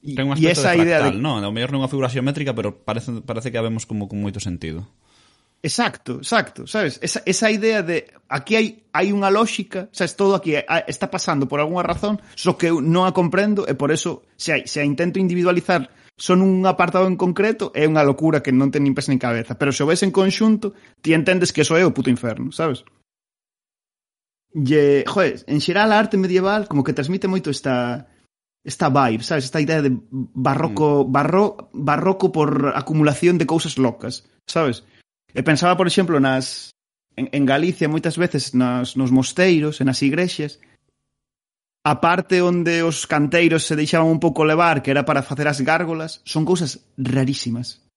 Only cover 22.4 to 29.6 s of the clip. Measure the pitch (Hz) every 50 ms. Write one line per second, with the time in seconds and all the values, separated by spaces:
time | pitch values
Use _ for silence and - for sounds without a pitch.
22.4 | 123 131 - - 160 160 127 - _ _ _ _ _ _ _ _ _ _ _ _
23.4 | _ _ _ _ _ _ _ _ _ _ _ _ _ _ _ _ _ _ _ _
24.4 | _ _ _ 160 143 127 151 151 147 143 143 139 - - - 202 185 139 - -
25.4 | - - 143 151 - - 175 202 208 220 208 208 220 220 - 196 185 185 185 180
26.4 | 185 196 202 214 202 202 156 143 131 151 147 - 139 139 185 185 - 190 190 190
27.4 | - 156 139 - - 143 131 123 123 120 123 131 131 _ _ _ _ _ _ _
28.4 | _ _ _ _ _ 147 131 - 170 151 131 143 135 120 110 117 120 - 170 151
29.4 | 131 131 - 160